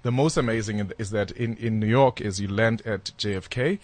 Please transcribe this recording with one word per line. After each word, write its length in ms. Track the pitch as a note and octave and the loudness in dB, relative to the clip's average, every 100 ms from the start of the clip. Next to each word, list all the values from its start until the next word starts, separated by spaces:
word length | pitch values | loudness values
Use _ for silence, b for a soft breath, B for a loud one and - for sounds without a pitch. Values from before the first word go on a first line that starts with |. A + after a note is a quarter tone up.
the 100 | B2 | 0
most 240 | B2 D#3 D#3+ | 2 2 2
amazing 440 | B2 A2+ G#2+ G#2 | 0 0 -2 -4
in, 120 | G2 - | -4 -6
is 120 | G2+ | -4
that 180 | G#2+ G2 | -2 -2
in, 260 | - A#2 A2 | -2 -4 -2
in 220 | A#2 A2 | -2 0
New 80 | G#2+ | 4
York 340 | A#2+ C3+ - | 6 4 2
is 200 | G#2 F#2+ | -6 -4
you 80 | G2+ | -2
land 340 | G2+ A2+ A2+ | 2 2 0
at 280 | A2+ G2 - - | -4 -6 -8 -6
J 200 | G#2 F#2+ | -4 -4
F 120 | - | -6
K, 300 | B2 C3+ G3+ | -2 -2 0